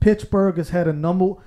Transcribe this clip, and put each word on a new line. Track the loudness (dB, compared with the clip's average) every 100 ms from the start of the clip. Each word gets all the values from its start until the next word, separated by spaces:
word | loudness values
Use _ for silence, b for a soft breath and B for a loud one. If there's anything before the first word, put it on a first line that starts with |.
Pittsburgh | 2 2 0 0 0 0
has | -4
had | -2 -2
a |
number, | -2 -2 0 0 -2